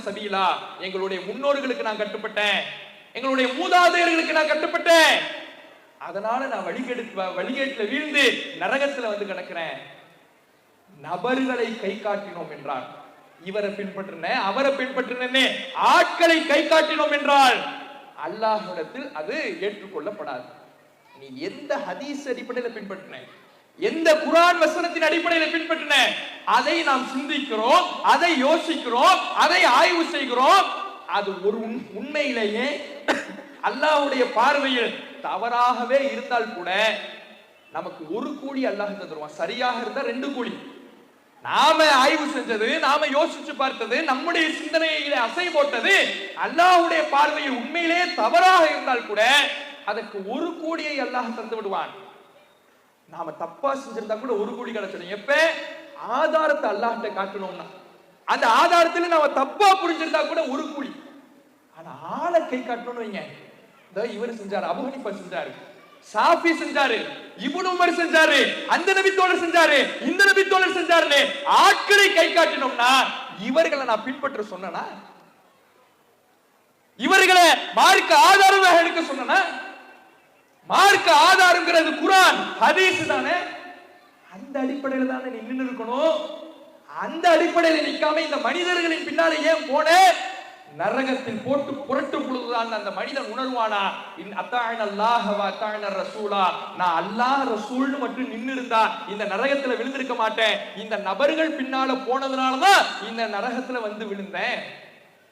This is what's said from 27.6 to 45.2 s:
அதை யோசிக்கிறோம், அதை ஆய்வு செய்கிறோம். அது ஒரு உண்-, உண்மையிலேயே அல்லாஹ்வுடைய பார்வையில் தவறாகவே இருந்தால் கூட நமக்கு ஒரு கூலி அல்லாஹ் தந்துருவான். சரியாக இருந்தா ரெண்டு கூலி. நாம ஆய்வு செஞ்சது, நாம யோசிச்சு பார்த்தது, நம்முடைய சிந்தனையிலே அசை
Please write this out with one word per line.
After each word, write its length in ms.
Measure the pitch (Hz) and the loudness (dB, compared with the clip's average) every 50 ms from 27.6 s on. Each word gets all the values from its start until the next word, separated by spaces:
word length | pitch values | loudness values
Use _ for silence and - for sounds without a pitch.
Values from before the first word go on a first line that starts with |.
| 214 240 302 359 320 285 254 - 302 | 2 4 4 4 4 2 -4 -2 2
அதை 360 | 190 233 277 330 349 330 262 | 2 4 4 4 2 2 2
யோசிக்கிறோம், 960 | 254 277 320 339 320 320 330 262 - 247 226 240 285 349 370 339 - - - | 4 4 2 2 2 -2 -4 -4 -4 -2 0 4 6 6 6 4 2 -2 0
அதை 300 | - 240 311 349 370 359 | 2 2 4 4 4 4
ஆய்வு 400 | 294 240 269 330 359 359 330 330 | 6 6 6 4 4 4 2 0
செய்கிறோம். 600 | - - 285 277 254 240 240 254 294 370 392 - - - - - - - - - | -2 -2 -4 -4 -2 0 2 6 6 6 6 6 2 -2 -6 -8 -10 -12 -16 -10
அது 400 | - 170 202 202 196 190 175 180 | -4 -4 -4 -2 -4 -6 -4 -2
ஒரு 140 | 202 214 - | -2 -2 -2
உண்-, 260 | 226 220 233 254 - - 190 | -4 -6 -8 -10 -10 -12 -12
உண்மையிலேயே 1000 | 214 - 285 302 302 294 269 247 233 220 202 208 226 254 285 - - - - - - - - - - - - - - - - - - - | -12 -10 -6 -4 -4 -2 -2 -2 -2 -2 -2 -2 -2 -4 -4 -4 -6 -10 -12 -14 -10 -4 -4 -4 -4 -4 -10 -14 -16 -18 -18 -14 -6 -4
அல்லாஹ்வுடைய 640 | 190 208 269 294 311 311 294 285 285 262 262 240 - - | -4 -4 0 0 2 2 2 2 0 0 0 0 0 2
பார்வையில் 840 | 214 240 269 294 285 277 269 262 247 226 - - - - - - - - | 2 2 2 2 2 0 0 0 -2 -2 -4 -6 -8 -14 -16 -16 -10 -8
தவறாகவே 880 | 156 156 185 208 240 240 240 240 247 247 240 247 233 262 277 277 262 220 | -6 -6 -4 -4 -2 0 2 2 2 2 0 -2 0 0 0 0 0 -4
இருந்தால் 420 | 220 - - 247 233 220 - - | -6 -6 -2 -2 -2 -2 -4 -8
கூட 440 | 175 175 175 185 202 220 220 202 - - - - - - - - - - _ _ _ _ _ - | -10 -6 -4 0 0 0 0 0 -2 -8 -12 -16 -18 -20 -20 -20 -20 -20 _ _ _ _ _ -12
நமக்கு 420 | 156 175 180 - - 160 151 170 | -10 -10 -10 -12 -14 -12 -8 -8
ஒரு 240 | 226 277 - - - | -6 -6 -8 -10 -10
கூலி 280 | 262 269 269 262 254 | -10 -8 -6 -4 -4
அல்லாஹ் 300 | 214 - - 202 208 196 190 | -2 -2 -4 -6 -6 -8 -10
தந்துருவான். 280 | 180 160 156 151 147 | -12 -14 -12 -12 -12
சரியாக 540 | 151 - - 165 185 226 226 254 247 247 233 | -12 -10 -8 -6 -6 -4 -2 -2 -2 -2 -2
இருந்தா 200 | 240 214 - 269 | -6 -6 -6 -6
ரெண்டு 320 | 269 233 233 254 269 285 - | -6 -6 -6 -6 -6 -6 -6
கூலி. 400 | 247 233 226 - - - - - - - - - - - _ _ _ _ _ _ _ - | -6 -6 -8 -8 -12 -14 -18 -20 -20 -20 -20 -20 -20 -20 _ _ _ _ _ _ _ -10
நாம 480 | 120 156 - 175 208 214 - - 302 | -4 0 2 4 4 4 4 4 4
ஆய்வு 360 | 285 254 254 285 320 311 302 | 6 6 4 4 2 2 -2
செஞ்சது, 520 | 269 - 262 233 - 233 208 220 247 294 320 | -4 -6 -6 -4 -4 -4 -2 -2 -2 -2 0
நாம 280 | 311 269 277 294 302 | 0 2 2 2 0
யோசிச்சு 480 | 294 269 285 330 330 - - - 311 294 | 0 2 2 0 0 -2 -8 -12 -12 -6
பார்த்தது, 460 | 226 269 262 254 220 233 214 233 285 330 | -4 -4 -4 -4 -4 -6 -4 -4 -4 -2
நம்முடைய 460 | 294 262 262 302 339 339 339 320 311 | -2 -2 -2 -2 -2 0 0 0 -2
சிந்தனையிலே 640 | - - 311 311 311 320 320 320 311 302 294 285 285 | -2 -6 -8 -2 -2 0 0 0 -2 -2 -2 -2 -2
அசை 360 | 262 | 0